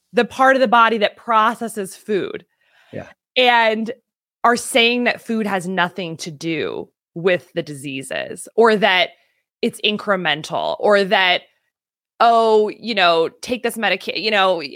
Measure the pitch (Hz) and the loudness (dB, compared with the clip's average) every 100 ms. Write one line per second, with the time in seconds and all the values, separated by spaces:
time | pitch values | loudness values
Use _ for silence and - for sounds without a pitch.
0 | _ 196 226 - 262 262 247 233 226 220 | _ -2 -2 2 4 4 4 4 4 2
1 | 202 - - 220 220 226 226 214 190 - | -2 -4 -2 2 2 -2 -8 -8 -12 -12
2 | - 202 - - _ _ _ _ _ - | -4 -4 -4 -10 _ _ _ _ _ -16
3 | - _ _ - 247 240 226 220 220 - | -16 _ _ 2 4 4 2 0 -6 -10
4 | _ _ _ _ 226 240 - 262 233 247 | _ _ _ _ 0 0 0 2 2 2
5 | 240 - - 220 208 196 175 185 175 202 | -2 -4 -4 -4 -2 -4 -4 -2 -2 -2
6 | 170 160 175 143 165 156 87 55 - _ | -10 -10 -14 -10 -6 -4 -4 -8 -12 _
7 | _ 170 180 180 - 170 147 143 131 135 | _ -4 0 0 -2 -10 -8 -10 -12 -12
8 | 139 71 64 - - - 233 214 202 185 | -8 -8 -8 -12 -6 2 4 4 2 2
9 | - - _ _ _ - 233 - 214 208 | 0 -4 _ _ _ -6 -6 -4 -4 -4
10 | 208 190 165 147 151 143 78 76 208 202 | -2 -2 -2 -4 -4 -4 -4 -2 2 2
11 | 190 202 185 180 _ _ _ _ _ _ | 2 2 2 0 _ _ _ _ _ _
12 | _ - 233 233 226 220 208 - 220 208 | _ 0 4 4 4 2 2 -4 -6 0
13 | 175 165 165 - - 240 233 226 202 185 | 2 2 0 -4 -8 -6 -6 -4 -4 -4
14 | - - 214 208 190 170 143 | -6 -6 -2 0 2 0 -6